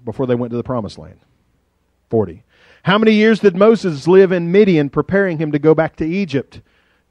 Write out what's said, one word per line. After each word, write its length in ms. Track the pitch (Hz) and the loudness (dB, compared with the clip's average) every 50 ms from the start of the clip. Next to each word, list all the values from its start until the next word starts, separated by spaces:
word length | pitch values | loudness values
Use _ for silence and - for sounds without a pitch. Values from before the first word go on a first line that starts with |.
| _ | _
before 220 | 117 107 - 135 | -12 -8 -6 -4
they 80 | 123 123 | -2 -2
went 160 | 120 123 117 | -4 -4 -6
to 60 | 120 | -6
the 80 | 120 113 | -8 -8
promised 340 | - 127 120 101 90 - - | -6 -8 -8 -8 -10 -14 -16
land? 220 | 78 82 95 _ _ _ _ _ _ _ _ _ _ _ _ _ _ _ _ _ _ _ | -20 -20 -20 _ _ _ _ _ _ _ _ _ _ _ _ _ _ _ _ _ _ _
Forty. 340 | 117 113 101 87 80 - _ _ _ _ _ _ _ _ _ | -2 -2 -2 -2 -8 -16 _ _ _ _ _ _ _ _ _
How 120 | 160 190 | -2 0
many 160 | 214 220 220 | 2 2 2
years 280 | 220 214 214 226 220 - | 2 4 2 2 2 2
did 140 | 202 202 170 | 2 0 2
Moses 540 | 180 202 226 233 185 - 185 151 135 127 160 | 4 4 4 2 2 -2 -6 -6 -4 0 4
live 240 | 185 190 196 175 | 4 4 4 4
in 180 | 185 175 170 170 | 0 -4 -2 0
Midian, 380 | 180 202 214 196 175 151 147 139 | 2 2 4 4 2 2 0 0
preparing 500 | - 151 143 - 185 196 196 185 165 147 | -2 -4 -4 -2 -2 -2 -2 -2 -4 -6
him 140 | 160 151 | -6 -4
to 60 | 143 147 | -4 0
go 160 | 147 156 156 | 2 2 2
back 200 | 147 160 156 - | 2 0 -4 -6
to 100 | - 165 | -8 -8
Egypt 560 | 160 175 196 202 156 139 131 - - - - _ _ _ _ _ _ _ _ _ _ | -6 -4 -4 -4 -4 -4 -6 -6 -8 -16 -20 _ _ _ _ _ _ _ _ _ _